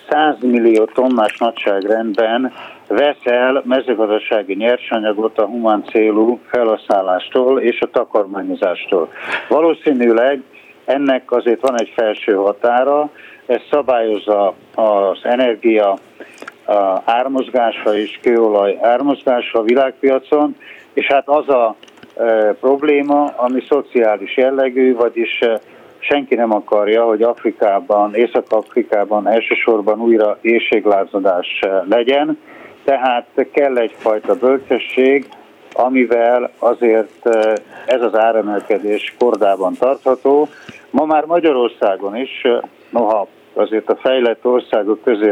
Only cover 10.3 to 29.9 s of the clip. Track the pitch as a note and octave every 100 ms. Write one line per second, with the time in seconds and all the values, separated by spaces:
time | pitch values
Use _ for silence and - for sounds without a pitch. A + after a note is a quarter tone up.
10.3 | C#3 - - - - - C3+ C#3 B2+ -
11.3 | B2 A#2+ A2+ C3 A#2+ G#2 - A2 G2+ -
12.3 | G2 G2 G2+ A#2+ A#2+ C3+ D3 D3 - -
13.3 | - - A#2+ - D3 B2+ A#2+ A2+ G2+ G#2
14.3 | G#2 G2 - - - A2 G2+ G2 E2+ A#2
15.3 | B2 B2 G#2+ A#2 A2 G2+ F#2+ - - -
16.3 | - - - - G#2 F#2+ F#2+ - A#2+ C3
17.3 | C3+ A#2 B2 A2+ - A2+ G#2 G#2 - B2
18.3 | A#2 A2+ G#2 G2+ F#2+ A2+ B2 C#3+ C3 C3+
19.3 | B2 A#2 A#2 A2 C3 C3 - C3+ C3 -
20.3 | D3+ D3 - - - - C#3 C3+ C#3 C#3+
21.3 | D3+ B2+ B2+ A2+ G#2 - - - - A#2
22.3 | A2+ G#2+ G2 C3 C#3 D3+ C#3+ C#3+ C#3+ C#3+
23.3 | - B2 B2+ - C#3+ - B2+ A2 G#2 G2
24.3 | - C3 C3+ C3 B2+ C3 A#2 A#2 A#2 A2+
25.3 | - A#2 A2 - - - - C#3 D3 C3
26.3 | A#2 A#2 G#2 - G#2 G#2 A2+ A#2 G#2+ A#2
27.3 | A#2 A2+ - G#2+ G2 F2 G#2 G#2 G#2 A#2
28.3 | B2+ - A2 - B2 G#2+ G#2 G2+ G#2+ G2+
29.3 | A2+ - A#2 - A2 G2+